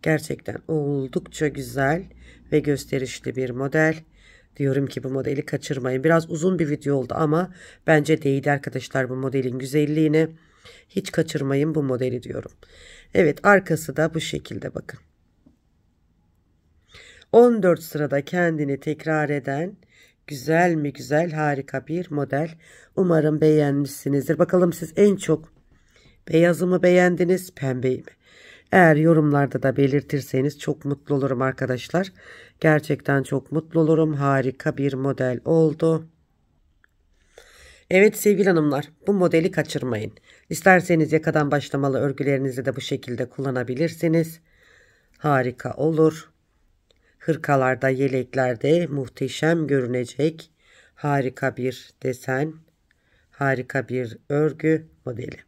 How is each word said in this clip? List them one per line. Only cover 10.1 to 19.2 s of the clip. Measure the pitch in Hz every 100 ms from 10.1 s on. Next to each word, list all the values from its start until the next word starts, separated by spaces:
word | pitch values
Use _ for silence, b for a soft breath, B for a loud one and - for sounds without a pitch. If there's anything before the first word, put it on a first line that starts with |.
| 156 160 160 B B B B B
Hiç | - 185
kaçırmayın | - 165 156 139 139 151 156
bu |
modeli | 139 127 127 123
diyorum. | - - - _ B B B B B
Evet, | 190 165 147 202
arkası | 196 190 160 - 139
da | 160
bu | 160
şekilde | - - - 110 - -
bakın. | - - _ _ _ _ _ _ _ _ _ _ _ _ _ _ _ _ _ _ B B B B B
On | 226 240 233
dört | 180 165
sırada | - 151 147 143
kendini | 143 180 175 160 143 139
tekrar | 156 151 156 156